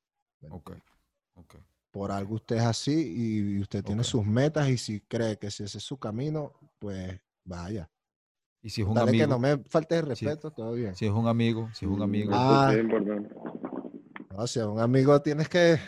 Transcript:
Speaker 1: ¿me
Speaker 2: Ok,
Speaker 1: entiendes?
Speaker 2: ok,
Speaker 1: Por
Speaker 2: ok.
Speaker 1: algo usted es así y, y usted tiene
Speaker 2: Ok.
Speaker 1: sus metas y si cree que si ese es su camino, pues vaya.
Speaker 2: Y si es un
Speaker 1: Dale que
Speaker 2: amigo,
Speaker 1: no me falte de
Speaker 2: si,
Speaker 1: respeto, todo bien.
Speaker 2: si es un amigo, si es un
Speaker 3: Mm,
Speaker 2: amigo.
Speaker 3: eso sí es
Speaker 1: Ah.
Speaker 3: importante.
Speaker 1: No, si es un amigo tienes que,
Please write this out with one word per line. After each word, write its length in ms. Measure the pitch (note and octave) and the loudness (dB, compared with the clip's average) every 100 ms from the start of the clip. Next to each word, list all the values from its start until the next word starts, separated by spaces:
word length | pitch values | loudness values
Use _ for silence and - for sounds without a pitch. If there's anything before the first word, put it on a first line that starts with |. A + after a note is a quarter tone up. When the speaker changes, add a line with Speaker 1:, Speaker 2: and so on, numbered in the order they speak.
| _ _ _ _ | _ _ _ _
Speaker 1:
¿me 80 | D2+ | -20
Speaker 2:
Ok, 200 | E2+ - | -18 -18
Speaker 1:
entiendes? 240 | E2 _ _ _ _ _ | -20 _ _ _ _ _
Speaker 2:
ok, 220 | _ E2 - - _ _ | _ -20 -20 -20 _ _
Speaker 1:
Por 220 | G2 G2 | -8 -4
Speaker 2:
ok. 60 | G2 | -4
Speaker 1:
algo 180 | G2 A2 | -4 -6
usted 220 | - A#2 | -2 0
es 60 | A#2 | 2
así 280 | A2 - D#3 C3 F#2+ | 0 -2 -2 -2 -4
y, 400 | A2+ G#2+ G2+ G2 | -2 -2 -2 -4
y 40 | |
usted 220 | G2 G2+ | -4 -6
tiene 180 | F#2+ G#2+ | -4 -4
Speaker 2:
Ok. 60 | A#2+ | -2
Speaker 1:
sus 160 | B2 G#2 | -2 0
metas 420 | A2+ D3 D#3 C#3 | 2 2 2 0
y 80 | B2 | 0
si 240 | - G#2+ | -2 -8
cree 360 | - A#2 A2+ G#2 | -6 -4 -2 -4
que 100 | G2+ | -8
si 140 | - | -10
ese 160 | G2+ G#2 | -10 -10
es 40 | |
su 140 | - C#3 | -12 -10
camino, 560 | A2+ G#2+ D3 D#3 C#3+ _ _ _ | -8 -6 -4 -6 -8 _ _ _
pues 420 | G#2 F#2+ F#2 F#2+ _ _ | -10 -8 -10 -12 _ _
vaya. 460 | F2+ F2 F2 G#2+ E2 _ _ _ _ _ _ _ | -14 -10 -8 -8 -10 _ _ _ _ _ _ _
Speaker 2:
Y 100 | A2 | -10
si 100 | A2+ | -4
es 60 | G2 | 0
un 80 | A2+ | 2
Speaker 1:
Dale 160 | A2+ | 4
que 60 | A2+ | 4
Speaker 2:
amigo, 40 | C#3 | 4
Speaker 1:
no 100 | B2+ | 2
me 200 | C3 D3 - | 2 0 0
falte 240 | E3 D3+ | -2 0
de 80 | E3 | -2
Speaker 2:
si, 60 | D3 A2+ G#2+ | -2 -4 -4
Speaker 1:
respeto, 240 | D#3 D#3 | -4 -8
todo 240 | C3+ A2+ | -10 -6
bien. 220 | A#2+ A2 F#2 | -4 -4 -2
Speaker 2:
si 100 | A2 | 0
es 60 | |
un 160 | G#2 A#2 | 2 2
amigo, 420 | A#2 A#2 A2+ A2+ A2+ | 2 2 0 -4 -6
si 100 | G2 | -4
es 60 | |
un 80 | G2 | -2
Speaker 3:
Mm, 20 | |
Speaker 2:
amigo. 300 | G2+ G#2 G#2 | 0 0 0
Speaker 3:
eso 80 | G#2 C3 C3+ C3+ | 2 6 6 6
sí 60 | |
es 60 | A2 | 4
Speaker 1:
Ah. 20 | |
Speaker 3:
importante. 540 | A2+ A2 G2+ G#2 G#2 - - - - B1+ - - - - - | 2 0 0 -4 -6 -12 -12 -10 -10 -10 -12 -14 -18 -20 -14
Speaker 1:
No, 160 | F#2+ B2 | -6 -4
si 120 | A#2+ | -2
es 60 | G#2+ | -2
un 140 | G#2+ | 0
amigo 420 | A#2 C3 C3 C#3+ | 4 6 8 6
tienes 260 | D3+ D3 D#3 | 6 -2 0
que, 280 | F3 E3+ D#3 | 4 6 6